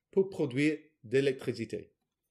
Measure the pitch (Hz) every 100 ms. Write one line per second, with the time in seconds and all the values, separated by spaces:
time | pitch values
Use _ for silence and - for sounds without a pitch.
0 | _ 196 190 - 143 131 151 151 - _
1 | 110 131 139 131 - 113 110 92 80 _
2 | _ _ _